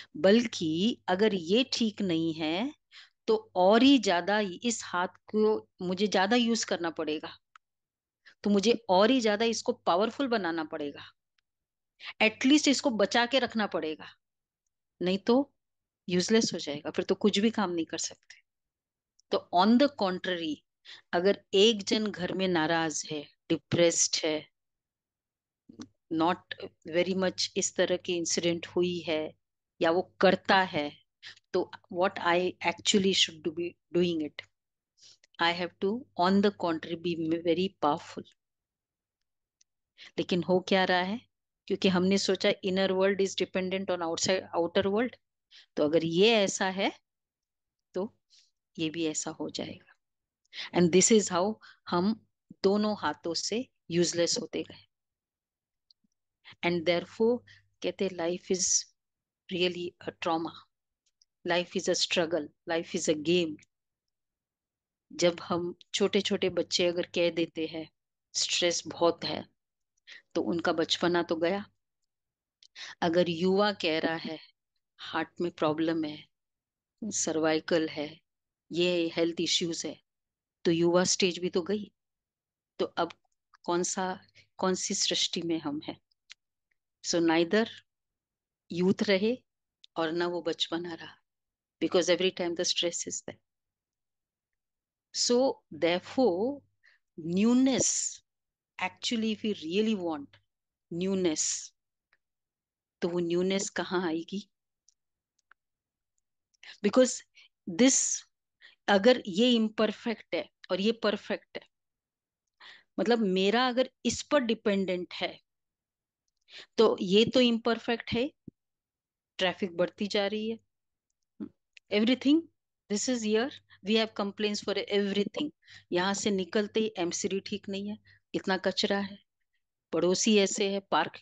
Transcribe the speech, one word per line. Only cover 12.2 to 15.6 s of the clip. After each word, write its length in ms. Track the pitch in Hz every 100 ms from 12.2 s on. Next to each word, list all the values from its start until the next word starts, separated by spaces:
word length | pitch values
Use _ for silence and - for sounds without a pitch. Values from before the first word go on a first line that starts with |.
एटलीस्ट 460 | 214 214 262 294 294
इसको 220 | 262 294
बचा 360 | 214 202 240 240
के 140 | 262
रखना 280 | 233 226 202
पड़ेगा, 480 | 180 156 156 - - _ _ _ _ _ _ _ -
नहीं 160 | 175 190
तो 380 | - 247 285 _